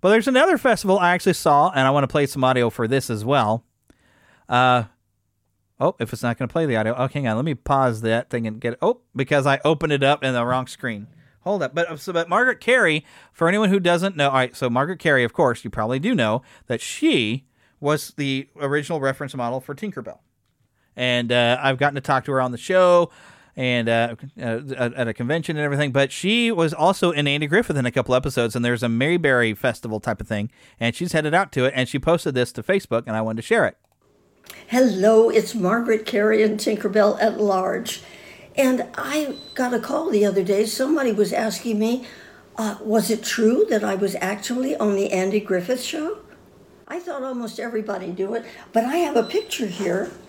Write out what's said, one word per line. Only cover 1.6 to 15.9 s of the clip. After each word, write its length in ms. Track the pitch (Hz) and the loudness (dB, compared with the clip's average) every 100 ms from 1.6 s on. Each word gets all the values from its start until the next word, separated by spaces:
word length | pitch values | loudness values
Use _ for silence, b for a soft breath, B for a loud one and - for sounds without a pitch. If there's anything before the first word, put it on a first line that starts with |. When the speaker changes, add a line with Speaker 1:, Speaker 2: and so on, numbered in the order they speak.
| 165 | 4
Speaker 1:
and 160 | 147 131 | 4 2
I 40 | |
wanna 180 | 143 135 | 4 2
play 180 | 156 139 | 2 0
some 180 | 143 | 2
audio 240 | 127 127 120 | 2 4 2
for 180 | - 113 | 0 0
this 220 | 135 - | 0 -2
as 160 | 110 | -6
well. 400 | 107 139 107 117 _ _ _ b b b b b b | 0 2 2 0 _ _ _ b b b b b b
Uh, 360 | 120 127 123 110 _ _ _ _ _ _ _ _ _ | 2 4 4 0 _ _ _ _ _ _ _ _ _
oh, 180 | 151 - | -2 -2
if 140 | 113 | -6
it's 100 | - | -4
not 160 | 120 117 | -4 -4
gonna 100 | 123 | -4
play 180 | 165 160 | -2 0
the 100 | 113 | 0
audio. 180 | 110 | 0
Oh, 140 | 123 131 | -2 -4
hang 180 | 147 135 | -2 -2
on. 100 | 110 | -2
Let 80 | |
me 100 | 156 | -2
pause 480 | 135 - 139 131 110 | -4 0 2 2 0
that 260 | 113 113 - | -2 -2 -2
thing 180 | 123 113 | -6 -6
and 140 | 110 | -6
get, 180 | 117 117 | -8 -2
oh, 180 | 190 240 _ - | -2 -2 _ -8
because 300 | 139 147 135 | 0 0 2
I 140 | 139 | 0
opened 280 | 151 156 160 | 2 0 0
it 100 | 143 | 2
up 200 | 139 147 | 2 2
in 120 | 135 | 0
the 100 | 123 | -2
wrong 220 | 120 127 123 | 0 -2 -4
screen. 400 | - 127 107 104 b b b | -10 -8 -8 -12 b b b
Hold 220 | - 202 | -6 -4
up. 120 | 135 | -4
But, 160 | 139 170 | -4 -4
uh, 60 | 156 | -6
so, 160 | - | -4
but 160 | 170 165 | -4 0
Margaret 320 | 190 254 233 | 0 0 0
Carey, 440 | - 254 190 151 - B B | 2 4 4 2 -4 B B
for 160 | _ 165 | _ 0
anyone 220 | 202 214 | 2 2
who 100 | 196 | 2
doesn't 360 | 175 170 190 170 | 4 2 0 0
know, 120 | 143 | 2
all 60 | |
right, 200 | 135 127 | 2 0
so 140 | - 127 | -2 -2
Margaret 300 | 120 147 180 | 0 -2 -2
Carey, 260 | 170 139 | 2 4
of 80 | 120 | 4
course, 320 | - 143 117 | 2 2 0
you 60 | 117 | -6
probably 280 | 110 110 | -4 -2